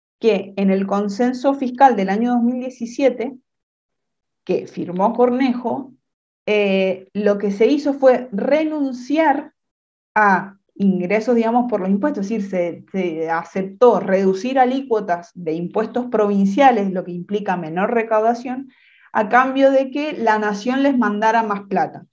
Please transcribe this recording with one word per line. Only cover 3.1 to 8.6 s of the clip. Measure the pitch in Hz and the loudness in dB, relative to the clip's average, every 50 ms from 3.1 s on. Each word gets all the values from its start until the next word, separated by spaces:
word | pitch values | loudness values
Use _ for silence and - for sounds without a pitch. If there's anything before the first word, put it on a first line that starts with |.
| - - 147 277 - - _ _ _ _ _ _ _ _ _ _ _ _ _ _ _ _ _ _ _ _ _ | 0 0 -8 -10 -10 -14 _ _ _ _ _ _ _ _ _ _ _ _ _ _ _ _ _ _ _ _ _
que | - 180 - 190 - | -4 -4 -4 -4 -8
firmó | - 180 160 170 175 180 196 233 233 | -10 -10 -8 -6 -2 0 0 0 2
Cornejo, | 240 247 247 247 254 277 247 - - - 233 247 269 - - - _ _ _ _ _ _ _ _ _ - | 2 2 2 2 0 0 0 0 -2 -4 -6 -6 -6 -8 -14 -20 _ _ _ _ _ _ _ _ _ -4
eh, | 202 214 208 202 196 190 190 190 190 185 185 - _ - | -2 0 2 2 2 2 2 2 0 -2 -4 -8 _ -8
lo | 202 208 208 202 196 | 0 0 2 2 2
que | 220 202 | 0 -4
se | 196 - 220 | 0 2 2
hizo | 254 294 285 285 285 269 | 4 4 2 0 -2 -2
fue | - 269 262 254 - 247 - | 4 4 4 4 4 0 -6
renunciar | 202 202 247 262 285 311 | -6 -4 0 0 0 2